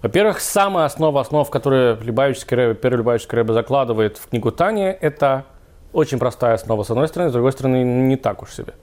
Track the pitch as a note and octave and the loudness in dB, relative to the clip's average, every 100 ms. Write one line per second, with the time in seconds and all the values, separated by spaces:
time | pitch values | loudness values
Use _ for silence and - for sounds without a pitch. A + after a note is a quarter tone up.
0 | A2 C#3 G#3 G3 - G3+ G3 F#3 D#3 - | 0 2 2 0 -2 0 0 2 -2 0
1 | D#3+ C#3 C3 D3+ D3 C#3+ C#3+ C3+ B2+ G#2+ | 0 0 0 0 0 -2 2 4 4 2
2 | A2+ A2+ C#3 C3 - B2 B2 A2 B2+ B2 | -2 0 0 0 -2 0 2 2 0 0
3 | A#2 A#2+ - A2+ A2+ A2+ A2+ C3+ B2+ A2 | 2 0 0 -2 2 0 2 0 0 2
4 | G#2+ G#2 - A#2+ A2 - F3+ A3 F#3+ F#3+ | 0 -2 -6 -2 -2 0 0 0 -2 -2
5 | D#3 D3 C#3+ C3+ C#3 - - - - - | -4 0 0 0 -6 -20 -20 -20 -8 -2
6 | D3+ C3 B2 - A#2+ A2+ - A2 G2 A2+ | 0 0 -2 0 0 0 0 -4 -2 -2
7 | D#3 E3+ F3 B2 B2 C3 C3 B2+ B2 B2 | -2 0 -2 2 0 0 0 0 2 2
8 | C3 C3 A#2 G2+ - - - - | 2 0 -2 -6 -12 -14 -14 -14